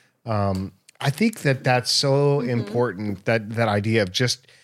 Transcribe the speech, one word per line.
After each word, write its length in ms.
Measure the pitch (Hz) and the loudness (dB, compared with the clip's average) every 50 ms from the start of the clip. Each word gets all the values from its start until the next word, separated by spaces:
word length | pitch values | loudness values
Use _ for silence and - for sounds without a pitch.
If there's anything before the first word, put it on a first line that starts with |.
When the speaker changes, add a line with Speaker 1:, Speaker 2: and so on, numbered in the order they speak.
| _ _ _ _ _ | _ _ _ _ _
Speaker 1:
Um, 460 | 120 110 104 101 98 95 95 95 92 - _ _ - _ _ | -4 -2 0 0 0 0 -2 -4 -6 -10 _ _ -20 _ _
I 100 | - 139 | -4 -4
think 300 | 135 - 214 233 220 - | 0 2 0 0 0 0
that 240 | - 147 135 127 - | 0 0 0 2 2
that's 260 | 135 127 127 120 - | 0 0 2 0 0
so 500 | - - - 139 135 139 143 143 143 143 | -2 0 2 2 2 4 4 2 2 0
Speaker 2:
Mm-hmm. 100 | 127 123 | 0 -2
Speaker 1:
important, 760 | 123 113 110 101 107 117 123 120 92 92 104 104 98 92 - | -2 -2 -4 -2 -2 -2 -2 -2 -2 -4 -6 -6 -6 -4 -2
that, 260 | - 113 113 107 104 | 0 0 0 0 -4
that 180 | 113 110 117 110 | -2 0 0 2
idea 340 | 104 104 101 110 110 113 104 | 2 0 0 2 2 2 2
of 100 | 92 95 | 2 0
just, 340 | - 127 120 - - _ _ - _ | -2 -2 0 -2 -4 _ _ -20 _